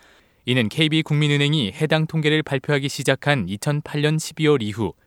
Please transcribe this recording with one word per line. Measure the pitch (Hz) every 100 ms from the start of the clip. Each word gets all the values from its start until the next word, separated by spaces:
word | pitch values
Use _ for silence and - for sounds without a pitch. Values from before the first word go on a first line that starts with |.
| _ _ _ _ -
이는 | 127 107
케이비 | - 156 160
국민은행이 | 156 147 151 147 143 156 104
해당 | - 156 156 160
통계를 | 160 151 156
발표하기 | 151 135 - 143 139
시작한 | - 143 135 - 143 87
이천팔 | 104 - 147 - 151
년 | 147 156
십이월 | - - 151 147
이후 | 104 104 101 -